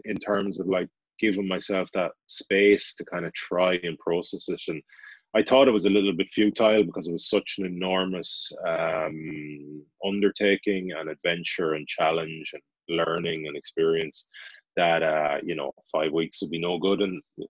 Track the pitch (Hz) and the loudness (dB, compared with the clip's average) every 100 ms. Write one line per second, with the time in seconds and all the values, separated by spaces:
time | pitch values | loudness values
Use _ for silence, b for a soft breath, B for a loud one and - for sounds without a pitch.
0 | 107 95 - 101 101 92 92 92 82 _ | -6 -6 -2 -2 -2 -4 0 0 -2 _
1 | _ - 107 98 95 92 - 98 87 98 | _ 0 0 2 -2 -2 -2 -2 -2 -2
2 | 87 - - - - 98 101 101 - - | -4 -6 -8 -6 2 6 8 6 2 -10
3 | - 87 85 - - 87 92 90 87 80 | -8 -6 -6 -8 -4 2 2 2 -2 -4
4 | - 85 - 90 - 85 - 78 - B | -2 -2 -2 -8 -6 -6 -6 -8 -10 B
5 | B B B 110 101 131 135 107 98 101 | B B B 0 6 6 8 6 4 4
6 | 98 87 95 - 107 104 110 110 87 90 | 4 0 -2 2 2 4 4 6 2 -2
7 | 87 85 - 101 - - 92 90 92 92 | -6 -4 0 0 0 -6 -6 -4 0 0
8 | 92 92 80 - - - 87 82 82 85 | 0 -4 -6 -8 -8 -6 -4 0 0 -2
9 | 80 78 78 78 76 73 73 76 73 - | -4 -6 -10 -10 -10 -14 -14 -18 -18 -8
10 | 98 101 101 - 104 98 104 95 92 80 | -4 2 2 2 2 2 0 -2 -4 -8
11 | 78 76 87 87 85 - 80 78 71 - | -8 -4 -2 -2 -4 -2 -2 -2 -4 0
12 | 80 82 80 80 76 - _ _ - 85 | 2 2 -2 -8 -12 -14 _ _ -4 0
13 | 82 85 85 80 76 71 - - 80 80 | 0 0 -2 -4 -6 -10 -6 0 2 2
14 | 78 - - B B B _ - 85 82 | -2 -8 -16 B B B _ 0 2 4
15 | 80 78 76 73 82 78 69 - - 80 | 2 2 0 -2 -4 -6 -6 -10 -6 -2
16 | 80 80 82 - 80 82 87 87 95 95 | 0 0 -2 -4 -6 -4 -2 0 0 2
17 | 98 87 _ - | 0 -4 _ -16